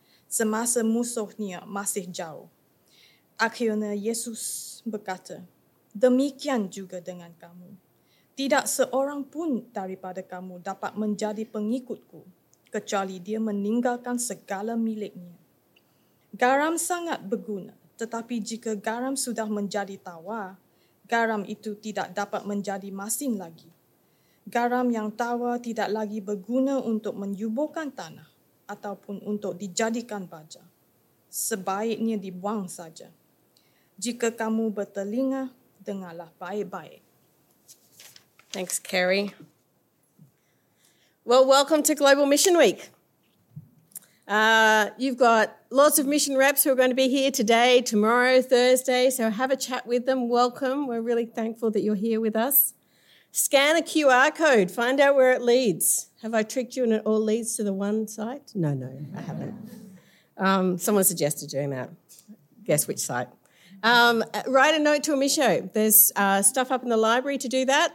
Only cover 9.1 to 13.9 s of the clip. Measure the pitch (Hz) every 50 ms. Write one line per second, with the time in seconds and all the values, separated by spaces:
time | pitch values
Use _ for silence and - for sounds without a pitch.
9.1 | 294 285 277 - - 294 349 330 262 214 - - - 208 190 185 190 190 - 185
10.1 | 180 185 185 - 190 180 185 185 180 180 175 196 190 - - - - 208 214 208
11.1 | 208 202 214 214 214 214 220 - - 214 208 214 240 262 247 - 226 - - _
12.1 | - 156 - 185 _ _ _ _ _ _ _ _ - 214 208 - 220 196 196 190
13.1 | 190 185 175 202 214 220 220 220 202 202 196 202 226 240 240 247